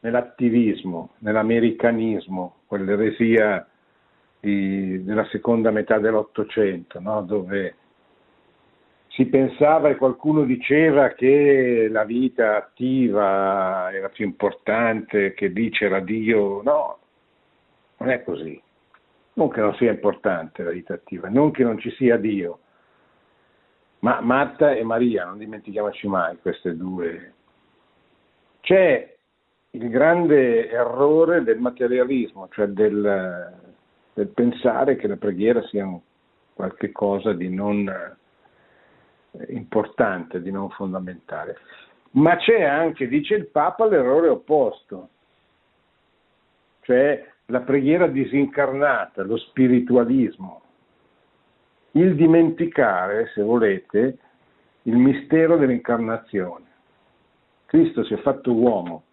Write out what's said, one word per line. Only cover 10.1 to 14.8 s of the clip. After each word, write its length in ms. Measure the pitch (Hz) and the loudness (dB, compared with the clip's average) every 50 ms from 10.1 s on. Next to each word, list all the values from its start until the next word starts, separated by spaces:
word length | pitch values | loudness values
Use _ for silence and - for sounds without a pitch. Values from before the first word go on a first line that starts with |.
| 123 - - 151 156 151 143 | 0 0 -2 0 2 2 2
diceva 680 | 123 131 123 - - 139 151 160 160 156 143 139 120 | 0 -2 -4 0 0 2 4 4 4 4 4 2 2
che 760 | - - 123 131 139 147 143 143 139 135 127 123 120 117 113 110 | 0 0 2 4 4 6 6 6 4 4 4 2 2 2 0 0
la 140 | 110 110 107 | 0 -2 -2
vita 520 | 104 117 120 131 127 - - 117 107 107 | -2 -2 -2 -2 -2 0 0 0 2 2
attiva 1400 | 107 - - _ _ 123 131 131 131 127 113 98 104 104 95 98 98 98 95 98 98 95 92 95 95 92 92 | 0 -4 -8 _ _ -4 -2 0 0 0 2 2 2 2 2 2 2 0 0 0 0 -2 -2 -4 -4 -6 -6
era 160 | 98 98 95 98 | -6 -6 -8 -8
più 160 | - - 110 | -8 -6 -6
importante, 1120 | 104 - _ - 98 - - _ - 107 113 | -6 -4 _ -4 -4 -4 -4 _ -2 -2 0